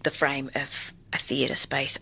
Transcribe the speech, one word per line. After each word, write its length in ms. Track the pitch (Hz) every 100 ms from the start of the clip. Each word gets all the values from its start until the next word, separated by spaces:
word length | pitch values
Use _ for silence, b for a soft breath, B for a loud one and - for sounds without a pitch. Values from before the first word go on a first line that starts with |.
the 80 | 151
frame 380 | - 147 139 135 -
of 380 | 143 - - - -
a 60 | -
theatre 380 | - 131 - -
space 420 | - 139 135 -